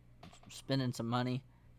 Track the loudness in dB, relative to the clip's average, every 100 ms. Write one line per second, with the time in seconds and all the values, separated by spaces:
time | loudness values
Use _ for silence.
0 | -20 -20 -20 -18 -16 -12 0 2 2 0
1 | 0 2 2 0 -4 -18 -20